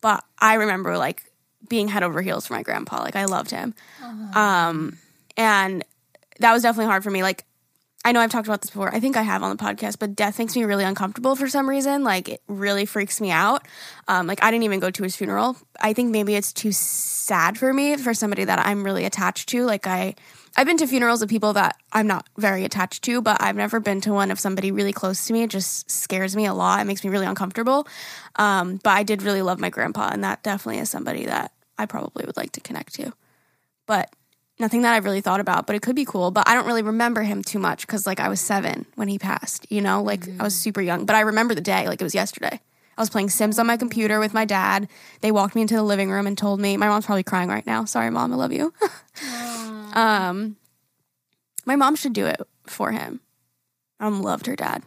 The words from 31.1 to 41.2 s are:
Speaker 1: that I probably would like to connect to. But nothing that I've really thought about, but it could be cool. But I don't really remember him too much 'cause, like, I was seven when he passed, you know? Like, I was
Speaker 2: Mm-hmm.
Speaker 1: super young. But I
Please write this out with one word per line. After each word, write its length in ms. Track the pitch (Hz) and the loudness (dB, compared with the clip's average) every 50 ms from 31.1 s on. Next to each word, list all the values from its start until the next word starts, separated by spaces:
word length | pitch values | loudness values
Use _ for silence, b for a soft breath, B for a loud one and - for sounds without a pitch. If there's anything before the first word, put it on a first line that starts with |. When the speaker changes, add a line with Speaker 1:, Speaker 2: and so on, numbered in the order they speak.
| - - - | -6 -6 -4
Speaker 1:
that 260 | - - - - - _ _ _ _ _ - | -4 -4 -4 -4 -6 _ _ _ _ _ -8
I 80 | 214 | -8
probably 380 | 208 - - - - _ - - | -8 -6 -8 -10 -8 _ -10 -10
would 120 | - - - | -8 -6 -8
like 160 | - - - | -8 -8 -10
to 80 | - | -14
connect 340 | - - - 76 - - - | -12 -10 -10 -10 -10 -12 -12
to. 160 | - - 254 240 _ _ _ _ _ _ _ _ _ _ _ _ _ _ | -12 -12 -12 -12 _ _ _ _ _ _ _ _ _ _ _ _ _ _
But 240 | - 214 196 - - _ _ _ _ _ _ _ _ _ _ | -2 0 0 0 -4 _ _ _ _ _ _ _ _ _ _
nothing 200 | 233 220 233 240 | -2 0 2 4
that 120 | 247 233 233 | 4 4 4
I've 120 | 220 190 | 4 2
really 160 | 202 196 196 | 2 -2 0
thought 180 | 202 190 185 196 | 0 0 0 0
about, 260 | 202 190 180 175 - - | 2 2 0 0 0 0
but 100 | 208 208 | -2 -2
it 40 | |
could 140 | - 233 254 | 0 0 0
be 80 | 262 285 | 0 -2
cool. 280 | 233 - 202 180 180 | -2 0 0 0 2
But 140 | 180 170 - | 2 4 6
I 80 | - 233 | 6 6
don't 120 | 247 247 | 6 4
really 160 | 214 240 226 | 2 0 0
remember 400 | 214 214 220 226 233 240 240 220 214 | 0 0 0 2 2 2 2 0 0
him 180 | 208 208 196 | 0 -2 -2
too 180 | 196 - - 208 | -4 -4 -4 -2
much 280 | 190 175 - - - - | 0 0 -2 -2 -6 -6
'cause, 180 | - 214 196 | -4 -4 -2
like, 140 | 196 190 - | -4 -4 -2
I 80 | - 196 | -2 -2
was 140 | 196 185 | -2 -2
seven 440 | - - 208 196 - - - - - - _ | -2 0 0 0 0 -2 -4 -6 -8 -12 _
when 120 | - 214 196 | -6 -4 -4
he 100 | 202 196 | -4 -4
passed, 480 | - 190 - - - - - - - - | -2 -4 -4 -4 -4 -8 -10 -10 -10 -6
you 80 | 214 208 | -4 -2
know? 240 | 202 196 190 202 208 | 0 0 0 0 0
Like, 240 | 208 202 196 175 180 | -2 -2 -4 -6 -10
I 160 | 185 - - | -8 -4 -4
was 100 | 208 196 | -2 -2
Speaker 2:
Mm-hmm. 40 | - - | -2 -2
Speaker 1:
super 180 | 226 196 202 | -4 -2 -2
young. 240 | 190 175 170 175 202 | -2 -2 -2 -2 2
But 100 | 202 214 | 4 4
I 60 | 220 | 4